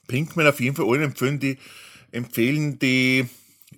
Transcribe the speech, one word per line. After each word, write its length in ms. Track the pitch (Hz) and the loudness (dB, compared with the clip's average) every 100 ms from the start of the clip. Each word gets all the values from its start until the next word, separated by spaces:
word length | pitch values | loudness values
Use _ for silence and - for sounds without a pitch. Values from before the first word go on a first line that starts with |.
| - | -6
Pinkman 400 | 127 160 170 147 | -4 -2 2 2
auf 140 | 143 | 2
jeden 160 | 135 139 | 0 0
Fall 100 | 117 | 0
allen 140 | 135 | 2
empfehlen, 380 | 147 - 127 143 | 0 -2 -2 -2
die, 180 | 135 135 - - - - - | -4 -6 -12 -20 -20 -20 -12
empfehlen, 680 | 117 123 - 120 151 147 131 | -10 -6 -2 0 0 -2 -2
die 480 | 135 131 127 131 123 - _ _ _ | 0 2 2 2 0 -8 _ _ _